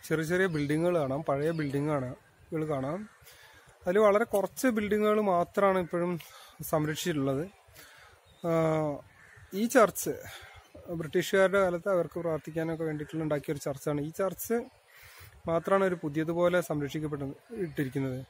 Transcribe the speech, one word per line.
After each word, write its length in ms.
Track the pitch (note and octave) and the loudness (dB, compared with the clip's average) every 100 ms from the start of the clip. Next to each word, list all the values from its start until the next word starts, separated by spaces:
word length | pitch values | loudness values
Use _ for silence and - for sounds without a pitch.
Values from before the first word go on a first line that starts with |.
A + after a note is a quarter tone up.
| - | -2
ചെറിയ 180 | D#3+ D#3+ | -2 0
ചെറിയ 160 | F3+ F#3+ | 0 0
ബിൽഡിങ്ങുകൾ 420 | D#3 C#3+ D3+ F3 F3 | 0 0 0 2 2
കാണാം, 200 | C#3 C3+ C#3 | 0 -2 -2
പഴയ 220 | C#3 D3+ E3 | 0 0 -2
ബിൽഡിങ്ങുകൾ 1040 | D3 C#3 D3 D3 B2+ C3 _ _ - E3 D#3 | -2 -2 0 -2 -4 -10 _ _ -8 -6 -2
കാണാം. 260 | C#3+ C3 E3+ G#3+ - - - - - - - | -2 -2 -6 -10 -18 -20 -20 -20 -20 -20 -10
അതിൽ 140 | - F#3 G#3+ | 0 4 6
വളരെ 180 | G3+ A#3 | 6 2
കുറച്ച് 320 | G#3 F#3+ - C4 A3 | 0 0 0 0 2
ബിൽഡിങ്ങുകൾ 420 | G#3 G#3 G#3+ G#3+ G#3+ | 0 2 4 4 4
മാത്രമാണ് 480 | F3 F3 - G3 F#3+ | 2 2 2 4 4
ഇപ്പോഴും 280 | E3+ F3 F3 E3+ - - - - D#3 | 0 -2 -2 -4 -8 -20 -20 -14 -2
സംരക്ഷിച്ചിട്ടുള്ളത്. 720 | D#3+ D3+ D#3 - D3+ C3+ C3+ F3+ - _ - - - - - _ - E3+ | 0 0 -2 -2 -2 0 -2 -4 -10 _ -20 -20 -20 -20 -20 _ -8 0
ആ, 40 | E3 D#3+ D#3 D3+ C#3+ - - - - - F#3+ | 2 2 2 0 -4 -10 -20 -20 -20 -10 -4
ഈ 20 | A#3 | 2
ചർച്ച് 380 | C4 G3+ - - C3+ - - - - - - - F3 | 6 6 4 -6 -6 -8 -16 -18 -20 -20 -20 -10 -8
ബ്രിട്ടീഷുകാരുടെ 600 | D#3+ F#3 F3 G3 F#3+ G3 | -2 -2 2 4 4 4
കാലത്ത് 240 | F#3+ F3 F3 | 2 0 0
അവർക്ക് 240 | F#3+ D#3+ - | 0 0 -4
പ്രാർത്ഥിക്കാനൊക്കെ 600 | E3+ D#3 D#3 D#3+ D#3+ D#3+ D#3+ | -4 -4 -4 -4 -2 -2 -4
വേണ്ടിയിട്ടുള്ള 360 | D3+ D3 D#3+ D#3 | -4 -6 -4 -2
ഉണ്ടാക്കിയ 280 | D3 C#3 | -2 -2
ഒരു 80 | D3 D#3 | -6 -4
ചർച്ചാണ്. 340 | C#3 - D3 C#3+ | -6 -4 -4 -4
ഈ 40 | D#3+ | -2
ചർച്ച് 360 | F#3+ F3 - A#3 B3+ _ _ - - - - - - | -4 -4 -2 -2 -4 _ _ -20 -20 -20 -20 -14 -2
മാത്രമാണ് 360 | E3 E3 G3 F#3+ | -2 2 2 4
ഒരു 80 | F3+ | 0
പുതിയതുപോലെ 560 | D#3+ D3 D#3+ E3+ F3 F3+ E3+ | -4 -2 -2 2 4 4 0
സംരക്ഷിക്കപ്പെട്ടത്, 680 | D3+ C#3+ D#3 D3+ D3 C#3 C#3 _ A3+ | -2 -4 -4 -6 -6 -8 -10 _ -8
ഇട്ടിരിക്കുന്നത്. 560 | F3 C#3 C#3 C3+ C3+ B2+ C3 | -6 -2 -2 -2 -4 -4 -10